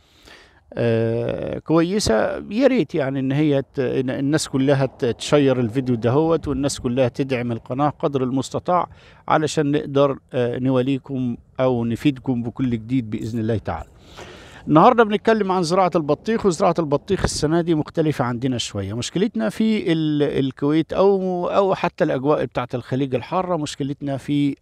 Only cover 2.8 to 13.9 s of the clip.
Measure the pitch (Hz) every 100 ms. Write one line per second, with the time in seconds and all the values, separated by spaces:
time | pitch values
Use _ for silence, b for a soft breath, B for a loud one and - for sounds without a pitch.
2.8 | 147 160 135 139 131 139 156 139 131 -
3.8 | 123 131 131 123 139 156 - 135 135 139
4.8 | 135 - 127 110 - 147 135 127 120 123
5.8 | 127 117 117 135 160 160 143 135 139 -
6.8 | 131 123 123 - 135 123 120 117 - 127
7.8 | 147 - 165 139 127 131 - 131 - 175
8.8 | - B B B - 156 151 - 143 147
9.8 | 151 139 139 135 - 135 120 120 127 131
10.8 | 123 131 - 135 127 117 - - 131 123
11.8 | 117 113 151 127 - 120 117 - 131 117
12.8 | 110 131 110 107 107 117 110 113 - 82
13.8 | -